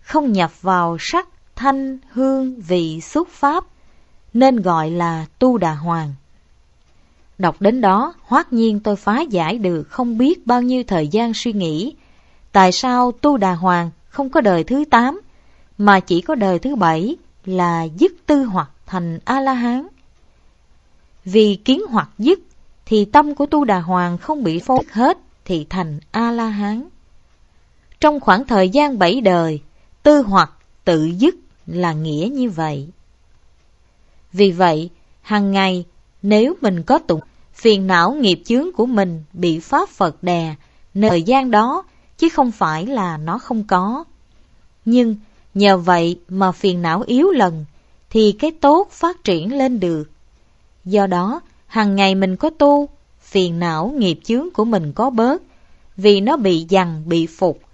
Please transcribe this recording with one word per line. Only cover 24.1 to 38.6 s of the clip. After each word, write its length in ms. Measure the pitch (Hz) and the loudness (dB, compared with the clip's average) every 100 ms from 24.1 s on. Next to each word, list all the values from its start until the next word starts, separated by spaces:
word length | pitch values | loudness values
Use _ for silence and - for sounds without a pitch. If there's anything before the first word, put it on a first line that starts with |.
| 175 | -4
không 240 | - 302 | -6 -4
bị 160 | 208 160 | -2 -4
phốt 260 | - 262 - | -2 -2 -2
hết, 280 | 208 262 381 _ _ | 0 0 0 _ _
thì 220 | - 175 147 | -8 -8 -6
thành 300 | 190 170 151 - | -8 -6 -10 -8
A-la-hán. 800 | 208 233 233 226 208 202 220 320 - _ - _ _ _ _ _ _ _ - | -6 -4 -4 -4 -4 -6 -6 -10 -20 _ -20 _ _ _ _ _ _ _ 0
Trong 200 | 302 294 | 0 2
khoảng 260 | - 190 269 | 2 2 2
thời 220 | 220 185 | 2 2
gian 300 | 247 294 240 | 2 0 2
bảy 220 | 175 240 | 0 2
đời, 400 | 208 175 165 151 - _ _ _ | 2 2 0 -4 -12 _ _ _
tư 200 | 196 196 | 4 4
hoặc 300 | 190 196 160 - _ _ | 4 2 2 -4 _ _
tự 200 | - 165 | 0 2
dứt 300 | 156 175 285 359 _ _ - | 0 2 0 0 _ _ -10
là 260 | 170 180 | -4 -4
nghĩa 360 | 156 160 151 190 | -4 -4 -4 -4
như 180 | 277 247 | -4 -4
vậy. 380 | 165 156 143 147 _ _ _ _ _ _ _ _ _ _ _ _ _ _ | -4 -6 -6 -12 _ _ _ _ _ _ _ _ _ _ _ _ _ _
Vì 200 | 180 202 | 2 2
vậy, 380 | 170 180 156 170 _ _ _ | 4 2 2 -6 _ _ _
hàng 280 | - 208 196 | -4 -2 0
ngày, 340 | 196 190 180 175 _ _ _ | 0 0 -2 -8 _ _ _
nếu 320 | 202 214 247 370 | 2 2 2 0
mình 220 | 226 175 | -2 -2
có 160 | 160 285 | 0 -2
tụng, 220 | - 160 - _ - | 0 -4 -4 _ -20
phiền 320 | - 233 208 190 | 0 2 4 2
não 260 | 180 175 | 2 2
nghiệp 300 | 294 226 165 | 2 0 0
chướng 280 | - 240 | 0 -2